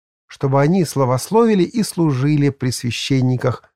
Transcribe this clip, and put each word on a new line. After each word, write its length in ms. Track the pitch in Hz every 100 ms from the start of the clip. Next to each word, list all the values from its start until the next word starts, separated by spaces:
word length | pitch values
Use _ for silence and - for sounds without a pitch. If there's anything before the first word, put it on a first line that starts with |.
| _ _ _
чтобы 340 | - 135 139
они 240 | 147 190
славословили 800 | 156 139 127 127 - 220 233 202
и 180 | 175 240
служили 680 | 196 - 160 127 143 151 143
при 200 | 139 127
священниках 1000 | - 120 - - 135 127 127 - - -